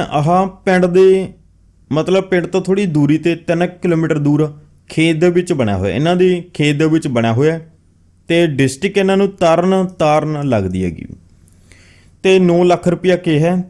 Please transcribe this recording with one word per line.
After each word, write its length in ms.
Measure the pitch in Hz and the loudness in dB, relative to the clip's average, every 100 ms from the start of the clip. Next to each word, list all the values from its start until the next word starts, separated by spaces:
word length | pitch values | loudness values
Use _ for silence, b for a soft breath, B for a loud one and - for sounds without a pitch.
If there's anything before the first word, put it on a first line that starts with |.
| - | -2
ਆਹ 360 | 147 147 180 190 - 196 | -2 0 0 -2 -4 0
ਪਿੰਡ 200 | 180 180 | 0 2
ਦੇ, 420 | 180 190 190 185 - _ _ _ _ - | 4 4 4 -2 -12 _ _ _ _ -6
ਮਤਲਬ 320 | 151 160 190 | -4 0 -2
ਪਿੰਡ 220 | 190 180 165 | 0 -2 -2
ਤੋਂ 160 | 185 | -4
ਥੋੜ੍ਹੀ 240 | 180 196 196 | -2 -2 0
ਦੂਰੀ 320 | 151 143 151 | 0 2 0
'ਤੇ 180 | 165 165 | -2 -4
ਤਿੰਨ 300 | - 170 180 | -4 -2 -4
ਕਿਲੋਮੀਟਰ 500 | 180 180 165 160 151 | -4 -2 -2 -2 -2
ਦੂਰ 340 | 143 147 151 - - _ - | 0 0 -2 -6 -20 _ -8
ਖੇਤ 280 | - 160 160 | -2 0 2
ਦੇ 120 | 180 | 0
ਵਿੱਚ 240 | 175 180 | 0 0
ਬਣਿਆ 240 | 156 107 95 | -2 -2 -2
ਹੋਇਆ, 180 | 98 120 | -2 -2
ਇਹਨਾਂ 200 | 160 180 | 0 2
ਦੀ 280 | 185 180 175 | 2 0 -6
ਖੇਤ 220 | - 147 147 | -2 0 0
ਦੇ 100 | 160 | 0
ਵਿੱਚ 220 | 160 151 | 0 -2
ਬਣਿਆ 260 | 120 113 | -2 0
ਹੋਇਆ, 260 | 113 151 165 160 _ _ _ _ _ - | 0 0 -2 -8 _ _ _ _ _ -2
ਤੇ 160 | 170 170 | 0 0
ਡਿਸਟ੍ਰਿਕਟ 500 | 135 135 - 196 202 | 0 -2 -2 -4 0
ਇਹਨਾਂ 200 | 190 190 | 0 2
ਨੂੰ 100 | 196 | 0
ਤਰਨ 540 | 190 170 165 185 190 180 - | 0 2 2 2 0 -2 -2
ਤਾਰਨ 480 | 156 151 151 151 143 | 0 0 -2 -4 -2
ਲੱਗਦੀ 340 | 110 92 92 90 | -2 -2 -4 -6
ਹੈਗੀ। 200 | 78 - - _ _ _ b b b b b b _ | -6 -14 -18 _ _ _ b b b b b b _
ਤੇ 160 | 190 190 | 2 4
ਨੌ 240 | 180 170 | 4 2
ਲੱਖ 240 | 180 170 175 | 2 2 0
ਰੁਪਇਆ 280 | 170 185 175 | -2 0 0
ਕਿਹਾ, 380 | 170 147 165 180 | 0 0 0 -2